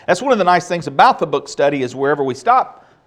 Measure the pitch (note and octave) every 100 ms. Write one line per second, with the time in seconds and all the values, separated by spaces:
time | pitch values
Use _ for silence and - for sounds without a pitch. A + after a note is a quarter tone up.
0 | - F3 C4+ A3+ F3+ F3+ - F3 C#3+ C#3
1 | A#3 B3 D#3+ C#3 - - C#3+ C#3+ B2 C3
2 | C3+ D3 C3+ A#2+ - B3 - - _ _